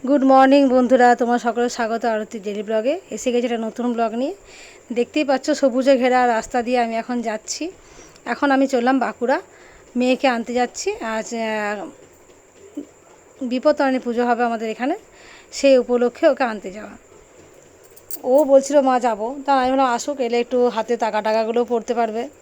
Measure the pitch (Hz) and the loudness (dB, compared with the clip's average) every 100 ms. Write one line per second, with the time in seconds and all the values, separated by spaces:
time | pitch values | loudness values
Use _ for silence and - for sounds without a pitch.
0 | 254 285 262 262 269 285 277 254 247 247 | 2 2 6 6 8 6 6 4 4 6
1 | 247 240 233 240 233 220 240 - 226 226 | 6 4 2 0 -2 -2 -4 -2 -4 -2
2 | 240 220 214 226 196 202 208 220 226 339 | -2 -4 -6 -10 -8 -8 -4 -2 -2 -4
3 | - 220 - 240 240 233 226 220 240 226 | -8 -6 -2 -2 -2 -4 -6 -4 -4 -2
4 | 226 226 277 392 - - - - - 240 | -4 -4 -6 -8 -18 -20 -20 -20 -8 -4
5 | 240 302 285 262 294 285 277 240 254 269 | -2 -2 0 -2 0 0 0 2 2 4
6 | 254 254 247 220 226 254 233 247 233 226 | 4 2 2 0 -2 -4 -2 0 0 -4
7 | 226 247 226 214 - - 311 370 - - | -6 -6 -6 -8 -10 -10 -10 -12 -20 -20
8 | - - - 233 285 269 269 254 233 269 | -20 -16 -8 -2 0 2 2 2 2 0
9 | 220 214 240 302 - - - - - 240 | -2 -4 -2 -2 -4 -20 -20 -20 -10 -2
10 | 247 254 269 233 226 247 247 - 381 427 | 0 2 0 -2 -4 -4 -4 -4 -8 -6
11 | 226 220 220 233 220 214 208 208 - - | -6 -8 -8 -8 -6 -4 -6 -6 -10 -16
12 | - _ _ - _ _ - - - _ | -20 _ _ -20 _ _ -18 -16 -16 _
13 | _ - _ - 254 254 302 294 277 262 | _ -20 _ -12 -6 0 0 2 0 0
14 | 240 233 240 233 240 226 220 220 254 392 | -4 -2 0 0 0 -4 -8 -6 -4 -6
15 | - - - - - - 277 262 240 240 | -10 -20 -20 -20 -18 0 4 6 4 0
16 | 240 - 330 269 254 214 190 196 208 208 | 0 2 2 2 -4 -4 -12 -14 -18 -20
17 | _ - - - - - - - - - | _ -20 -20 -20 -20 -20 -20 -20 -20 -20
18 | - - - 262 294 269 269 285 262 254 | -18 -10 2 2 6 4 6 2 4 2
19 | 240 208 220 285 269 277 254 269 262 233 | 0 -2 -6 -8 0 0 2 2 0 0
20 | - 285 240 240 240 254 247 220 226 233 | -4 -4 -2 -2 -2 0 0 0 -4 -2
21 | 226 214 208 220 220 233 233 240 226 233 | -2 -2 0 0 0 -2 0 -4 -2 -2
22 | 226 214 277 - | -2 -4 -8 -12